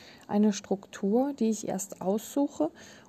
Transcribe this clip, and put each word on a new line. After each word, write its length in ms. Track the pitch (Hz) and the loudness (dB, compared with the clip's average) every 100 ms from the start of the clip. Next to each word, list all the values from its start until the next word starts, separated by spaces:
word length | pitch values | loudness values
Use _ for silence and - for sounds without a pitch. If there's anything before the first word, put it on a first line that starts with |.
| - - - | -20 -18 -2
eine 260 | 208 214 | 4 4
Struktur, 800 | 202 - 196 - - 196 226 277 | 2 -2 -4 -4 -4 2 2 2
die 160 | 277 226 | 2 0
ich 200 | 214 - | 0 -2
erst 320 | 190 - - | -6 -6 -6
aussuche 680 | 180 214 - - 285 - 311 - - - | -2 -2 -2 0 0 0 -2 -4 -20 -20